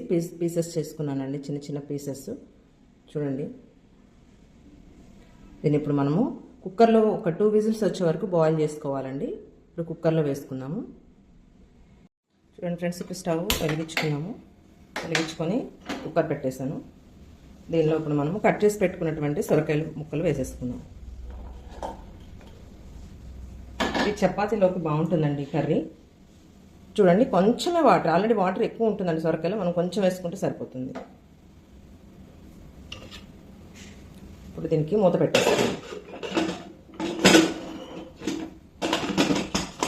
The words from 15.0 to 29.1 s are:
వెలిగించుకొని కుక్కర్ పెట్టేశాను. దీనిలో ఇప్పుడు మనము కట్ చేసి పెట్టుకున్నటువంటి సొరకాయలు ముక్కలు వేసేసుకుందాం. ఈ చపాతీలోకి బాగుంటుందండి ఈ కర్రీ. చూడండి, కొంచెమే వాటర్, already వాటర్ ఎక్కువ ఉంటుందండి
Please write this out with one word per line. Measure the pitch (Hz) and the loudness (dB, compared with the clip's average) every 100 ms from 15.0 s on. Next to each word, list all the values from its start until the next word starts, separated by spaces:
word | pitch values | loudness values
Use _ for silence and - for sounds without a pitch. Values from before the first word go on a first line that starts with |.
వెలిగించుకొని | - 165 160 - 165 233 381 - - - | -4 -2 -2 -2 -2 -2 -4 -12 -10 -8
కుక్కర్ | 151 170 151 | -2 0 0
పెట్టేశాను. | 139 131 - 131 214 - - - - - - - - - | 0 -2 -4 -6 -6 -10 -20 -20 -20 -20 -20 -20 -20 -2
దీనిలో | 165 156 156 | 2 4 2
ఇప్పుడు | 151 147 | 2 0
మనము | 147 208 | 0 2
కట్ | 208 208 | 2 4
చేసి | 208 208 | 4 4
పెట్టుకున్నటువంటి | 180 - 165 151 147 151 - | 0 0 -2 0 0 0 2
సొరకాయలు | 156 151 151 160 - | 2 4 0 -2 -8
ముక్కలు | 151 147 175 | -6 -2 0
వేసేసుకుందాం. | 135 127 - 123 120 - - - - - - - - - - - - - - - - - - - - - - - - - - - - - - - - 254 | 0 -4 -6 -8 -8 -12 -16 -16 -14 -14 -14 -14 -16 -16 -12 -12 -12 -16 -18 -18 -18 -18 -20 -20 -20 -18 -18 -18 -18 -16 -16 -16 -16 -14 -4 -2 0 0
ఈ | 202 | 2
చపాతీలోకి | 180 185 208 220 185 185 160 | 2 2 0 4 4 4 0
బాగుంటుందండి | 151 170 170 151 143 139 | 0 2 2 2 0 -2
ఈ | |
కర్రీ. | 156 139 190 - - - _ - - - - - - - - | -2 2 0 -2 -12 -20 _ -20 -20 -20 -20 -20 -20 -10 4
చూడండి, | 185 180 262 | 6 8 6
కొంచెమే | 175 196 240 359 339 277 | 6 4 4 2 4 6
వాటర్, | 170 160 170 | 6 6 2
already | 220 214 | 4 4
వాటర్ | 185 190 214 | 4 2 -2
ఎక్కువ | - 226 | 2 0
ఉంటుందండి | 196 180 | 2 0